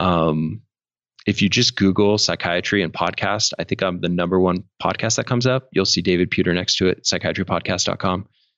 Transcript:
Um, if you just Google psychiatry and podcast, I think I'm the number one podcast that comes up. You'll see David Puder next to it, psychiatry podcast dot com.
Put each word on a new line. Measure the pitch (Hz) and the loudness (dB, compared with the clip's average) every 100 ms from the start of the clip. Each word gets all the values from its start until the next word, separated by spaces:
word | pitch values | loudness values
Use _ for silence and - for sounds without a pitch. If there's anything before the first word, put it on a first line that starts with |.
Um, | 90 85 80 78 78 110 _ _ _ _ _ _ - | 0 2 2 0 -2 -6 _ _ _ _ _ _ -4
if | 101 | 0
you | 101 | 2
just | 120 120 - | 2 0 2
Google | 98 92 101 104 | 2 4 2 2
psychiatry | - 85 92 90 - 101 | 0 -2 -2 -2 0 0
and | 82 | 0
podcast, | - 87 - 98 104 - - | -2 -4 -2 -2 -2 -2 -4
I | |
think | 87 - | -6 -2
I'm | 95 90 | -2 -2
the | 85 | -2
number | 87 87 92 | 0 2 4
one | 92 90 - _ | 2 0 -6 _
podcast | 90 95 113 - | -4 -2 -2 -2
that | - | 0
comes | 123 123 | 0 2
up. | 131 - | 0 -2
You'll | - 95 | 0 0
see | - | 0
David | 87 90 87 | 2 2 2
Puder | - 92 | 2 0
next | 87 92 - | 0 0 0
to | 92 | 0
it, | - - | 0 -2
psychiatry | 85 85 82 | -2 -2 -4
podcast | 95 87 - 90 | -2 -2 -2 -2
dot | - 90 | -2 -2
com. | 92 92 - _ _ | -2 -2 -6 _ _